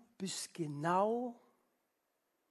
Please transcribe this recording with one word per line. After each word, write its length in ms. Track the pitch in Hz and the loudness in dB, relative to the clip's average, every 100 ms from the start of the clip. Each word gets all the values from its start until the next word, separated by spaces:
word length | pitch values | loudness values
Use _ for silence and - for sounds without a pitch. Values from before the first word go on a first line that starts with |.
| - - | -14 -8
bist 360 | 190 - - | -8 -6 -10
genau, 840 | - 151 143 160 180 214 233 247 240 _ _ _ _ _ _ _ _ _ _ _ | -6 -4 -2 2 4 4 2 -2 -8 _ _ _ _ _ _ _ _ _ _ _